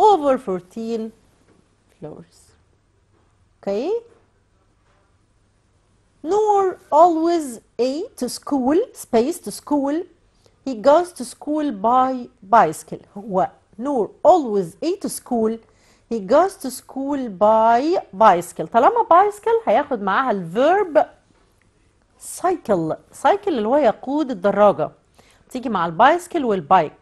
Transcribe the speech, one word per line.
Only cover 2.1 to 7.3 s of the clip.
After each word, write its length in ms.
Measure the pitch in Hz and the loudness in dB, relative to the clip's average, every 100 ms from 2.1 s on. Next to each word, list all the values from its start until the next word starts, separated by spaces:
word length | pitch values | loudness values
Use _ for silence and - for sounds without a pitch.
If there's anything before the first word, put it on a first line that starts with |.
| - 170 _ _ _ _ _ _ _ _ _ _ _ _ _ | -18 -20 _ _ _ _ _ _ _ _ _ _ _ _ _
Okay. 300 | - 202 302 466 - _ _ _ _ _ _ _ _ _ _ _ _ _ _ _ _ _ _ _ _ _ 302 | -6 -6 -4 -6 -8 _ _ _ _ _ _ _ _ _ _ _ _ _ _ _ _ _ _ _ _ _ -4
Noor 320 | 415 427 403 381 - - 302 | -2 2 2 0 -4 -2 4
always 440 | 349 320 330 | 4 4 0